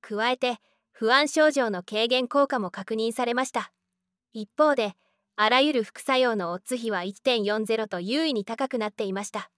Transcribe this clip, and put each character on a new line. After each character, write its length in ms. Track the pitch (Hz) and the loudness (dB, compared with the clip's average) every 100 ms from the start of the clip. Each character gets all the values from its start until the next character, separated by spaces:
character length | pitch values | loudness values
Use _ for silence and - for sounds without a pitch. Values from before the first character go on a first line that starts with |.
加 260 | - 208 226 | -6 -2 0
え 80 | 254 | 0
て、 220 | 254 240 _ _ _ | -2 -2 _ _ _
不 180 | _ 220 | _ 2
安 180 | 262 294 | 4 4
症 220 | 311 311 | 4 4
状 200 | 277 240 | 4 0
の 120 | 190 | -2
軽 260 | 180 214 233 | -4 -2 0
減 200 | 254 247 | 0 0
効 180 | 285 277 | 2 2
果 120 | 262 | 0
も 120 | 190 | -4
確 220 | - 190 | -8 -6
認 200 | 220 226 | -2 -2
さ 120 | 233 | -2
れ 80 | 240 | -2
ま 140 | 240 262 | 0 -2
し 60 | |
た。 200 | - - _ _ _ _ _ _ | -4 -6 _ _ _ _ _ _
一 160 | 226 214 | -12 -12
方 200 | - 302 | 2 2
で、 180 | 269 214 - _ _ _ | 4 -2 -4 _ _ _
あ 140 | - 214 | 0 4
ら 140 | 247 | 4
ゆ 100 | 285 | 4
る 100 | 277 | 2
副 180 | 214 - | -2 -6
作 180 | - 262 | -2 2
用 180 | 254 220 | 2 2
の 160 | 170 | -2
オ 60 | 180 | -6
ッ 40 | |
ズ 140 | - 254 | -6 -6
比 140 | 233 | -4
は 140 | 196 | -4
一 180 | 180 196 | -4 -4
点 200 | - 240 | 0 0
四 220 | 202 214 | 0 -2
ゼ 140 | 214 220 | 0 -2
ロ 100 | 220 | -2
と 120 | 180 | -6
優 260 | 180 262 320 | -2 0 0
位 80 | |
に 100 | 240 | -2
高 240 | 202 226 269 | -4 -4 -4
く 80 | 247 | -2
な 120 | 214 | -4
っ 40 | |
て 120 | - | -4
い 100 | 208 | -6
ま 100 | 190 | -4
し 60 | 202 | -6
た。 200 | 214 - | -10 -12